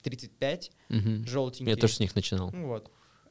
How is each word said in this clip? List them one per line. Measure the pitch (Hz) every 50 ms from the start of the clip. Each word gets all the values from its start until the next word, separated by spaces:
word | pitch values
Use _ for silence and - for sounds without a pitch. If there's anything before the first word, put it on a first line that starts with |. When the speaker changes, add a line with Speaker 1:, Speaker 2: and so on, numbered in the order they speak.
Speaker 1:
тридцать | - - 123 - 123 -
пять, | - - 135 139 170 175 - - _ _ _ -
Speaker 2:
Мгм. | 117 107 98 113 110 107 113
Speaker 1:
желтенький. | 120 123 139 131 127 127 - 127 120
Speaker 2:
Я | 107
тоже | 113 117 110 -
с | -
них | 104 92 -
начинал. | 98 - - 95 92 92 90
Speaker 1:
Ну | - 180 160
вот. | 131 113 110 - - - _ _ _ _ _ _ _